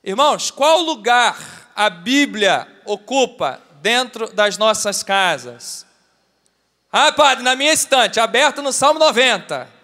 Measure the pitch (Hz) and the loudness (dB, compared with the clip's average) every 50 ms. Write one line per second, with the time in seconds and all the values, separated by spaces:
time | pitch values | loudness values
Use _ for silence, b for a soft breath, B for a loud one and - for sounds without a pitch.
0 | _ 196 190 226 285 302 233 175 - - - - 269 311 320 370 339 320 311 226 | _ -6 -2 0 2 2 2 0 -4 -10 -4 0 2 2 2 2 0 -4 -6 -4
1 | 202 233 240 247 240 208 160 - B B B B B B _ - 208 214 180 170 | 0 0 2 2 2 0 -2 -6 B B B B B B _ -2 -2 -2 -2 -6
2 | 170 226 262 285 285 - 196 214 202 190 165 127 - - - - _ - 208 196 | -6 -2 0 0 0 0 -2 -2 0 0 0 0 -2 -8 -20 -20 _ -8 -8 -8
3 | - - 247 269 254 - - - 170 139 131 - _ _ - 143 147 208 233 247 | -6 -4 0 0 0 0 -2 -6 -6 -6 -6 -8 _ _ -20 -6 -2 0 0 0
4 | 254 240 - 214 226 208 - 190 208 208 180 180 214 220 214 214 - 208 190 - | -2 -4 -8 -10 -12 -8 -2 0 0 0 0 0 0 0 0 0 -4 -6 -6 -6
5 | - - 196 196 190 180 160 131 120 123 120 120 - - - - - _ _ _ | -4 -2 0 0 2 0 -2 -4 -8 -16 -18 -18 -16 -16 -16 -18 -20 _ _ _
6 | _ _ _ _ _ _ _ _ _ _ _ _ _ _ _ _ _ _ - 208 | _ _ _ _ _ _ _ _ _ _ _ _ _ _ _ _ _ _ 0 2
7 | 269 302 302 - 285 277 262 233 247 247 262 262 277 302 320 294 - - 269 262 | 2 2 4 4 4 4 4 2 0 -2 0 0 2 0 0 0 0 0 2 2
8 | 233 190 - 220 226 220 196 240 294 294 - 285 285 277 247 - 277 285 311 311 | 2 2 2 -2 -2 0 2 2 2 2 0 -2 -6 -6 -4 2 2 2 4 4
9 | 311 311 214 226 262 254 220 180 160 - 156 131 123 - _ _ | 2 2 4 2 2 2 0 -2 -4 -8 -10 -10 -10 -14 _ _